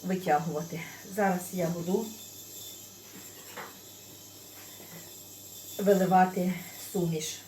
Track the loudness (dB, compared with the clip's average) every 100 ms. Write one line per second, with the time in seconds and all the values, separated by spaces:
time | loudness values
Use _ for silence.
0 | 0 0 4 4 4 -2 -4 -8 -8 -12
1 | -8 2 4 4 -2 0 0 0 2 2
2 | 0 -8 -16 -16 -16 -14 -14 -14 -18 -18
3 | -18 -18 -16 -16 -14 -12 -12 -14 -18 -18
4 | -18 -18 -18 -18 -18 -18 -18 -16 -14 -14
5 | -14 -16 -16 -16 -14 -14 -10 2 6 8
6 | 8 8 8 6 2 0 -6 -12 -4 0
7 | 2 0 -4 -8